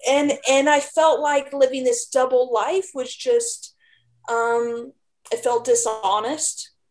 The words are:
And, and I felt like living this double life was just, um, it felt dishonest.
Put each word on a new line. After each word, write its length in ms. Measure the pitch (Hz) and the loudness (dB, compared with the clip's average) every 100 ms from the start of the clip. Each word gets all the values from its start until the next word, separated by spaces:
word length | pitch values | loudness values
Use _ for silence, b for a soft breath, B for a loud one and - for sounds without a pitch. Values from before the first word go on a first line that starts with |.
| 247 | 0
And, 260 | 285 294 277 254 | 2 2 0 2
and 200 | 269 285 | 2 4
I 100 | 285 | 2
felt 380 | 285 320 320 262 | 2 2 4 4
like 320 | 294 285 277 | 2 0 -2
living 320 | 277 254 262 | 0 0 2
this 220 | 254 233 - | -2 -2 -2
double 440 | 262 254 254 254 | 0 2 2 2
life 380 | 220 233 381 381 | 0 0 -2 -4
was 200 | 269 254 - | -8 -10 -8
just, 600 | 254 240 233 - - _ _ _ _ _ - | 0 0 0 -8 -16 _ _ _ _ _ -6
um, 640 | 233 233 233 233 233 262 _ _ _ - | -2 0 0 -2 -6 -10 _ _ _ -10
it 80 | 480 | -4
felt 220 | - - 262 | -2 -2 2
dishonest. 1040 | 240 226 220 196 208 226 302 - - - _ _ | 0 0 -2 -2 -2 -2 -4 -6 -6 -16 _ _